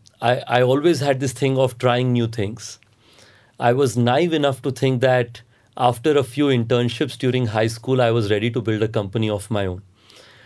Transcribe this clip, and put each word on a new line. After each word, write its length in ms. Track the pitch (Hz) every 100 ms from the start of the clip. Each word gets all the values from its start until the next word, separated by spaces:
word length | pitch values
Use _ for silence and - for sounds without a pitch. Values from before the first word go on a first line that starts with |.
| _ _
I, 220 | 120 127 -
I 140 | 123
always 360 | 127 139 165 143
had 200 | 143 131
this 120 | 143
thing 260 | - 135 131
of 200 | 131 -
trying 340 | 123 123 127
new 140 | 120 113
things. 540 | 113 101 123 - - _ _ _ - - _ _ -
I 120 | 120
was 240 | 127 131 120
naive 360 | 120 135 175
enough 300 | 160 139 131
to 100 | 139
think 280 | 120 135 127
that 400 | 127 127 120 - - _ _
after 420 | - 123 120 156 143
a 40 |
few 240 | 135 151 143
internships 680 | 123 113 123 123 - 139 -
during 280 | 131 127 117
high 200 | 110 113
school, 340 | 113 - 127
I 100 | 117
was 200 | 117 101
ready 200 | 104 120
to 100 | 120
build 220 | 110 107
a 60 | 110
company 400 | 110 98 110 110
of 200 | 101 -
my 140 | 104 95
own. 160 | 90 - _ _ - - -